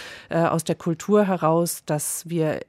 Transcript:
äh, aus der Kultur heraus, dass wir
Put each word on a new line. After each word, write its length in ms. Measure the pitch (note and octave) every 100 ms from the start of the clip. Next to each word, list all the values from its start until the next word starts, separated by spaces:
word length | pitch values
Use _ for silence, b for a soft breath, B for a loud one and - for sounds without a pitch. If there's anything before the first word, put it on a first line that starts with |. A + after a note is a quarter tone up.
| B B B
äh, 80 | E3
aus 260 | E3 E3 -
der 100 | D#3+
Kultur 500 | F3 D#3+ - G#3 G3
heraus, 580 | F3+ D#3+ E3 E3+ - -
dass 440 | D3+ - - E3
wir 300 | E3+ D#3 D2+